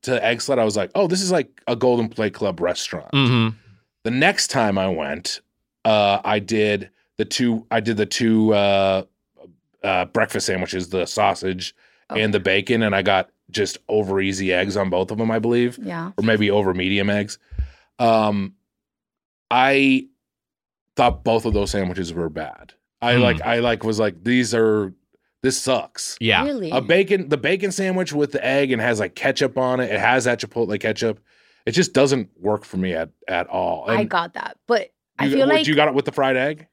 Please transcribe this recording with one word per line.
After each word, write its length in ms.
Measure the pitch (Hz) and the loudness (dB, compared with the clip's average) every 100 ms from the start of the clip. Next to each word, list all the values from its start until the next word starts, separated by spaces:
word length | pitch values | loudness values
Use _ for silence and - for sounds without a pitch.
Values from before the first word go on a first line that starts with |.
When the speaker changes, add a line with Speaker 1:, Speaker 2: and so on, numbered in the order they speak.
Speaker 1:
to 220 | - 123 | -2 0
Egg 140 | 107 117 | 2 0
Slut, 220 | - 131 | 0 0
I 40 | |
was 120 | 113 104 | 2 0
like, 160 | 95 | -2
"Oh, 140 | - 190 | 0 0
this 120 | 185 | 0
is 120 | 190 | 0
like 280 | 180 135 _ - | -2 -2 _ -6
a 80 | |
Golden 340 | 120 127 120 113 | 0 2 2 0
Plate 260 | - 107 | -2 -4
Club 260 | - 101 85 | -2 -4 -2
restaurant." 500 | 87 90 - 82 - | -2 -2 -6 -10 -4
Speaker 2:
Mm-hmm. 440 | 139 131 123 113 110 _ _ _ _ | 0 2 2 0 -4 _ _ _ _
Speaker 1:
The 60 | 110 | -4
next 340 | 123 160 196 - | 0 0 0 -2
time 300 | 135 110 98 | 0 0 0
I 80 | 95 | -2
went, 520 | 85 71 78 - - _ _ _ _ | -2 -6 -8 -8 -12 _ _ _ _
uh, 360 | - 107 101 101 | 0 2 4 2
I 140 | - 107 | 0 -4
did 520 | 98 110 107 104 98 _ _ _ | -2 0 0 0 -6 _ _ _
the 60 | |
two, 420 | 110 - 123 113 113 | -6 0 0 -2 -2
I 80 | 117 | -2
did 160 | 110 110 | -2 -2
the 100 | 104 | -2
two, 480 | - 117 110 107 | 0 2 4 4
uh, 480 | 104 101 98 98 95 95 _ _ _ 90 _ _ _ | 4 4 4 2 0 -2 _ _ _ -20 _ _ _
uh, 220 | 101 95 90 | -2 -2 -2
breakfast 400 | 117 107 110 - | -2 -2 -2 -2
sandwiches, 440 | 92 90 92 87 | -4 -4 -6 -4
the 140 | 92 87 | -4 -4
sausage 680 | - 101 98 95 92 92 - _ _ _ | 0 0 0 -4 -6 -8 -14 _ _ _
Speaker 3:
Okay. 100 | - | -2
Speaker 1:
and 100 | 107 | 0
the 40 | 101 | 0
bacon, 420 | 92 95 104 117 | 2 0 2 2
and 120 | 110 | 2
I 60 | 98 | 2
got 280 | 98 98 90 _ _ | 2 2 0 _ _
just 280 | - 98 - _ | -4 -4 -4 _
over 320 | 107 98 98 | 0 0 0
easy 320 | 98 95 95 | 0 -2 0
eggs 240 | 90 98 98 | 0 0 0
on 140 | 95 | 0
both 200 | 90 95 | 0 -2
of 60 | 110 | -2
them, 120 | 113 | -2
I 80 | 113 | 0
believe. 400 | 113 120 120 120 | 2 2 0 -2
Speaker 3:
Yeah. 280 | 101 170 170 - | -10 -8 -10 -4
Speaker 1:
Or 40 | |
maybe 280 | 107 110 104 | 0 2 2
over 240 | 101 95 | 2 0
medium 340 | 90 92 101 101 | -2 -2 0 0
eggs. 300 | 104 104 - _ - - - _ _ | 0 -2 -10 _ -10 -10 -10 _ _
Um, 560 | 120 113 107 104 98 - _ _ _ _ _ _ _ _ _ | 2 4 2 0 -6 -10 _ _ _ _ _ _ _ _ _
I 580 | 123 131 139 139 131 131 _ _ _ _ _ _ _ _ - | 2 4 4 4 2 0 _ _ _ _ _ _ _ _ 0
thought 280 | 123 - | 0 2
both 200 | - 113 | 0 0
of 80 | 113 | 0
those 160 | 101 98 | -2 -2
sandwiches 420 | 107 92 90 85 | -2 -4 -4 -8
were 160 | 85 85 | -6 -6
bad. 440 | 78 73 50 - _ _ _ | -6 -12 -14 -20 _ _ _
I 140 | 120 120 | 2 4
Speaker 2:
Hmm. 60 | |
Speaker 1:
like, 180 | 123 120 | 4 2
I 160 | - 117 | 0 0
like 240 | 120 117 | 0 0
was 140 | 110 107 | -2 0
like, 260 | 107 85 | 0 -2
"These 300 | 98 123 120 | 0 0 2
are, 380 | 117 110 107 98 92 _ _ _ _ | 2 4 2 0 -6 _ _ _ _
this 160 | 131 131 | -2 -2
sucks." 560 | - 123 - - - - | 0 -2 -2 -12 -12 -4
Speaker 2:
Yeah. 240 | 113 95 | 2 2
Speaker 3:
Really? 260 | 285 277 180 | 2 -2 -2
Speaker 1:
A 100 | 131 | -4
bacon, 480 | 123 175 196 196 147 | 2 2 2 0 0
the 80 | 147 | -2
bacon 360 | 135 190 196 | 0 -2 -2
sandwich 400 | 185 190 185 180 | -4 -2 -2 -4
with 200 | 147 147 | -2 -2
the 120 | 143 | -2
egg 280 | 127 139 139 | 0 0 0
and 80 | 123 | 0
has, 200 | 117 113 | 0 0
like, 140 | 95 | -2
ketchup 440 | - 139 131 139 123 | -2 -2 0 -2 0
on 220 | 131 127 | 0 0
it. 100 | 123 | -2
It 80 | 104 | 0
has 240 | 107 127 | 2 2
that 160 | 120 120 | 2 -2
chipotle 380 | 110 - 110 104 | -4 -4 -2 -2
ketchup. 400 | 113 107 117 107 _ _ _ _ - | -4 -2 -2 -4 _ _ _ _ -4
It 60 | |
just 200 | 117 180 | 0 2
doesn't 360 | - 139 135 104 _ | 4 4 2 -4 _
work 240 | 92 104 | -2 -2
for 120 | - 95 | -4 -4
me 180 | 92 | -4
at, 160 | 82 82 _ - | -4 -6 _ -4
at 180 | 90 87 | -4 -2
all. 360 | 92 90 82 - | -2 -2 -4 -2
Speaker 3:
I 120 | 113 | -2
Speaker 1:
And 100 | 107 | 0
Speaker 3:
got 240 | 180 170 | -2 -4
that, 220 | - - - _ | -8 -12 -12 _
but 240 | 233 185 _ _ - | -2 -2 _ _ -4
I 80 | 139 | -2
Speaker 1:
you, 40 | 139 | 2
Speaker 3:
feel 100 | 139 | 4
Speaker 1:
what, 100 | 311 | 2
Speaker 3:
like 100 | 175 | 2
Speaker 1:
you 80 | |
got 140 | 147 151 | 2 2
it 60 | |
with 100 | 135 | 0
the 80 | 143 | -2
fried 240 | - 135 131 | -2 0 0
egg? 300 | 135 156 160 | -2 -4 -14